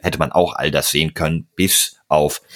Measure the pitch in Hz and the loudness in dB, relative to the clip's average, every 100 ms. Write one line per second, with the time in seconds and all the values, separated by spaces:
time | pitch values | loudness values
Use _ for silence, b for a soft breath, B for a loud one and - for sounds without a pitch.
0 | 87 76 73 87 87 - 76 71 - 73 | -4 -2 0 2 0 0 -2 0 0 0
1 | 78 - 80 82 - - 92 - - - | 0 -2 -2 -2 -4 -2 0 0 -2 -8
2 | - 76 73 - B | 0 2 2 -2 B